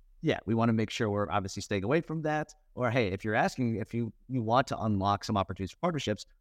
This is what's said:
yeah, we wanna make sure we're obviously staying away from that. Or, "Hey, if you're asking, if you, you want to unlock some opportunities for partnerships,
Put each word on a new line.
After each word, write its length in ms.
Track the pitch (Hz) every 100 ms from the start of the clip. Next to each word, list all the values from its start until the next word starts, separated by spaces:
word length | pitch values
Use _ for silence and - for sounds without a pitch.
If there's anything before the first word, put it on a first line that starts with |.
| - -
yeah, 200 | 160 113
we 100 | -
wanna 180 | 113 117
make 180 | 113 110
sure 180 | - 110
we're 220 | 101 98
obviously 320 | 98 95 -
staying 220 | - 104
away 160 | 98 156
from 220 | 165 160
that. 300 | 151 151 151 - _
Or, 160 | - 123
"Hey, 180 | 123 104
if 160 | 95
you're 100 | 110
asking, 420 | 110 185 - 120 107
if 160 | 107
you, 200 | 120 117 - -
you 140 | 127
want 240 | 110 123 135
to 120 | -
unlock 440 | 110 101 98 101
some 120 | - 104
opportunities 360 | 95 95 95
for 60 | -
partnerships, 480 | 175 156 - 104 - _